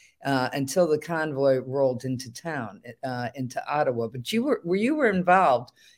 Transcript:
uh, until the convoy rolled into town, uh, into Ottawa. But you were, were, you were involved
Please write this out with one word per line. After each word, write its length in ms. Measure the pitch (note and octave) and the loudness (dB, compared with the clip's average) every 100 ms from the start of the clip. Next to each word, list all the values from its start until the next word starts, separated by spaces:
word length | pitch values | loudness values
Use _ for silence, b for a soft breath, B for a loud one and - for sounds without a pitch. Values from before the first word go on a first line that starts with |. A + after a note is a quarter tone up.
| b _ | b _
uh, 260 | C#3 C3+ B2+ | 0 0 0
until 340 | C#3+ C3+ F#3+ E3+ | -2 -2 2 2
the 120 | D3+ | 2
convoy 600 | - E3 D#3 C3+ C#3 C3 | -2 -4 -2 0 2 2
rolled 460 | C3 C3+ C3+ A#2+ | 0 0 2 0
into 280 | C3 B2+ A#2+ | -4 -6 -6
town, 480 | - E3+ D3 A2 G2 A#2+ A#2+ | -12 -8 -6 -8 -10 -18 -12
uh, 260 | C3 B2 A#2+ | -8 -6 -6
into 260 | C3+ B2+ - - | -6 -8 -8 -4
Ottawa. 380 | D3 C#3 A#2 A2+ | 0 0 0 -4
But 260 | B2+ A#2+ | -6 -4
you 120 | A3 | -2
were, 160 | C#4 B3 | 0 0
were, 120 | E3+ F#3+ | 0 0
you 180 | A#3 | 2
were 160 | D4+ B3 | 2 2
involved 600 | F#3 F3 F#3 E3+ B2 A#2 b b | 2 4 6 6 2 0 b b